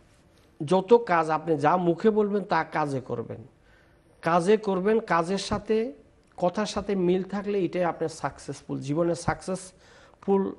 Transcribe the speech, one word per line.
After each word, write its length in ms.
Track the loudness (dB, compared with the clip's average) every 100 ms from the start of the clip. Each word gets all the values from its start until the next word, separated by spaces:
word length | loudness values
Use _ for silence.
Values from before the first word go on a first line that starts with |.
| _ _ _ _ _ -8 0
যত 280 | 0 6
কাজ 360 | 4 4 0 2
আপনি 280 | 0 0 2
যা 200 | 4 4
মুখে 320 | 2 2 2
বলবেন 340 | 2 0 -2
তা 200 | -2 -2
কাজে 380 | -2 -2 -2 -4
করবেন, 420 | -6 -8 -8 -12 -16 _ _ _ _ _ _ _
কাজে 360 | 0 2 4 2
করবেন, 420 | 2 -2 2 0
কাজের 380 | 2 0 0 -2
সাথে 560 | -4 -6 -2 -2 -2 -8 -20 _ _ -2
কথার 280 | -2 0 -4
সাথে 300 | -4 -2 0
মিল 280 | 2 2
থাকলে 360 | 0 -6 -4 -2
এটাই 240 | -2 0
আপনার 260 | -2 -2 -6
সাকসেসফুল। 680 | -4 -8 -8 -14 -12 -8 -8
জীবনে 360 | -4 0 0 0
সাকসেসফুল 1400 | -2 -4 -4 -8 -10 -20 -20 -20 -20 _ 0 2 2